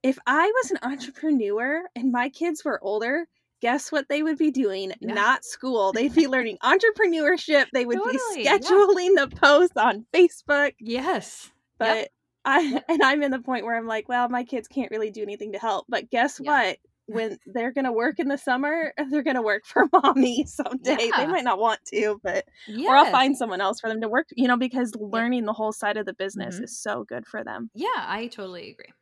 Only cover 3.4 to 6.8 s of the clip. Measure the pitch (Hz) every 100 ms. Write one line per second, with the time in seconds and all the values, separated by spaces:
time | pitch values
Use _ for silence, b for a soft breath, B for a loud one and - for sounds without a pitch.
3.4 | _ _ 233 269 - 302 277 294 311 302
4.4 | 302 262 220 190 190 - 214 233 214 262
5.4 | - - 262 240 190 214 262 277 285 262
6.4 | 233 196 240 359